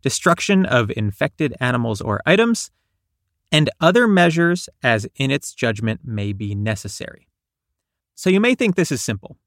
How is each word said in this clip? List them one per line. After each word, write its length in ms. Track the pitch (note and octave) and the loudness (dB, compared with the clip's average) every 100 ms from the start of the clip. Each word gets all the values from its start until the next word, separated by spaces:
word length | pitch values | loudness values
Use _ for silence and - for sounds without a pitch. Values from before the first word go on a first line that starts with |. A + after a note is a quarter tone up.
destruction 640 | C3+ - - E3+ - G3 F#3 | -2 0 0 0 2 2 4
of 240 | B2 A2 - | 0 0 -2
infected 580 | G#2+ G2+ D3 _ D3+ - | -4 -2 -4 _ -4 -2
animals 400 | B2+ A#2+ A#2 G2+ | -2 -2 -2 -4
or 200 | - G#2 - | -4 -4 2
items, 440 | G3 A#3 A#3 - _ _ _ _ _ _ _ _ | 2 2 0 -6 _ _ _ _ _ _ _ _
and 180 | D#3 D3+ - | 2 2 2
other 280 | E3 G3+ A#3+ | 2 4 4
measures 600 | F#3+ F3 E3 E3+ F3 - _ | 4 4 2 0 0 -6 _
as 240 | B2+ A2 G#2 _ | 0 0 -2 _
in 140 | C3+ | -2
its 240 | C#3 - | -2 -6
judgment 460 | - A#2+ G#2+ A2 A2+ | -4 -4 -2 -4 -6
may 280 | C3+ G#2+ G2+ | -6 -6 -6
be 220 | G2+ G#2 | -6 -6
necessary. 720 | G2+ G#2 G#2+ G#2 - - - _ _ _ _ _ _ _ _ _ | -4 -4 -4 -8 -12 -14 -16 _ _ _ _ _ _ _ _ _
So 140 | - F#3 | -4 2
you 100 | F#3 | 4
may 140 | A#3+ | 4
think 200 | B3+ A#3 | 2 0
this 160 | F3+ E3+ | 0 0
is 120 | C3+ | -2
simple. 340 | - G#2 - - | -4 -6 -8 -20